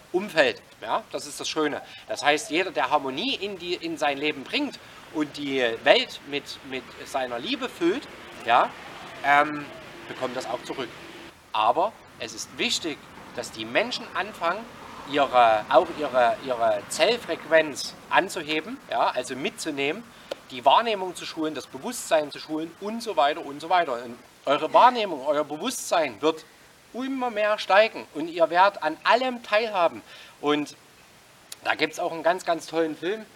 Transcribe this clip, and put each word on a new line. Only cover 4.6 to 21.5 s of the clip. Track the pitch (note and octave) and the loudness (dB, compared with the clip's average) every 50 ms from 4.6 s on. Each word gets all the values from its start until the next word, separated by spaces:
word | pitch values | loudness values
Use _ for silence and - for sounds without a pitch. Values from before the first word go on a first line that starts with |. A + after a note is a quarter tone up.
| D4 C4+ - - - - - - - - - | -2 -4 -6 -10 -18 -20 -20 -20 -20 -10 -4
und | D#3 D3+ C#3+ C#3+ D3 | -4 -4 -4 -4 -6
die | D3 C#3+ C3+ C3+ B2+ A#2 A#2 A2 A2+ | -6 -2 0 2 2 0 0 0 4
Welt | C3+ E3 A#3 C4 - - - - C#3+ | 4 6 6 4 0 -6 -14 -12 -8
mit, | C#3+ C#3+ - - - - - C#3 | -8 -8 -8 -8 -12 -16 -12 -10
mit | - - C3 - - - C#3+ | -10 -10 -10 -12 -16 -16 -14
seiner | A#2+ - C3+ C3 B2 B2 A#2 | -8 -4 -4 -4 -4 -4 -6
Liebe | C3 G3 C4 A#3+ C4+ A#3 | -6 -6 -6 -6 -6 -8
füllt, | - - F3 E3+ G3 C4+ - - - - - - - - - | -6 -2 0 0 0 0 -4 -10 -16 -18 -18 -18 -16 -8 2
ja, | A#2 A#2 C3 F3+ B3 - - - - - - - - - - - | 4 6 6 6 4 0 -8 -14 -16 -16 -14 -14 -14 -12 -4 2
ähm, | C#3 C#3+ C#3+ D3 D3+ D3+ D3 D3 C#3 - - - - - - - - | 4 6 6 6 4 0 -6 -8 -10 -14 -16 -16 -16 -16 -16 -14 -12
bekommt | B2 - C3 B2+ B2 | -8 -6 -4 -4 -4
das | C3 B2+ - | -6 -6 -6
auch | B2 B2 - | -6 -6 -6
zurück. | - C#3 C3+ B2+ A#2 - - - - - - - - - - - - - | -8 -6 -6 -6 -8 -8 -14 -16 -18 -18 -18 -18 -18 -20 -20 -14 -4 0
Aber | A2 A2 A2 B2+ D3+ F3 A3 A3+ - - - - - | 2 4 4 4 4 2 0 -2 -8 -16 -20 -14 -12
es | B2 A2+ - | -12 -12 -10
ist | A2 - G#2 A2+ B2+ | -12 -12 -12 -6 -4
wichtig, | F3 A#3+ - - - E3+ C#3+ - - - - - - - - | -2 -2 -2 -2 -4 -6 -8 -8 -12 -18 -20 -20 -18 -12 -10
dass | - A#2 - | -10 -10 -10
die | - A2 A2+ | -10 -10 -10
Menschen | A2 A#2+ D3 G#3 B3 B3 - A#3+ G#3 - | -2 0 0 0 0 -4 -8 -10 -8 -6
anfangen, | E3 F#3 G#3 G#3+ - E3+ E3 F3 G#3+ A#3 A#3 - - - - - - - - | -6 -6 -6 -6 -4 -2 -2 -2 -2 -6 -12 -16 -18 -18 -16 -16 -16 -12 -2
ihre, | C#3 D3 C#3+ B2 A#2+ B2 A#2+ A#2 A2 G#2+ G#2+ - | 0 2 2 4 6 6 8 8 6 4 2 4
auch | C3+ D#3 F3+ E3 E3 C#3+ | 6 6 6 4 0 -6
ihre, | D3+ C#3 B2 B2+ B2 A#2 A2+ - - | -6 0 2 4 4 4 4 0 -2
ihre | C3+ B2+ A#2 A2+ A2+ G#2+ G2+ G2 - | -4 -2 0 2 2 2 0 -2 -6
Zellfrequenz | - - D#3 G3 A#3+ A#3 - - E3 D3 - D3+ D#3+ D#3+ D#3 D3+ C3 A2+ - - - - - - | 0 2 2 2 2 0 -2 -6 -8 -8 0 4 4 4 4 4 -2 -6 -8 -10 -12 -14 -8 2
anzuheben, | C#3 C#3+ E3 G3 - F#3+ D#3 D3 D#3 D#3 D#3 G3+ B3+ C#4 - - | 2 2 2 2 -2 -8 -4 -2 -2 -4 -4 -6 -10 -12 -8 -4
ja, | - A#2+ C#3+ G3 | 0 0 2 2
also | - - B2 - C3+ | 0 -2 -4 -6 -6
mitzunehmen, | B2+ C#3+ G#3+ - - - E3+ D3 C3+ C#3 C#3+ D#3+ G#3+ A#3+ - - - - - - - - - | -4 -4 -6 -6 -4 -6 -6 -4 -2 -2 -2 -2 -4 -8 -14 -20 -20 -12 -12 -12 -12 -12 -14
die | C3+ B2+ A#2+ | -14 2 4
Wahrnehmung | C3+ C#3+ F#3 A3+ A#3+ G#3+ G3 F#3 F#3 E3+ | 6 6 6 4 2 0 -2 -2 -6 -6
zu | - E3 | -8 -10
schulen, | - - E3 D#3 D#3 | -10 -6 -4 -4 -2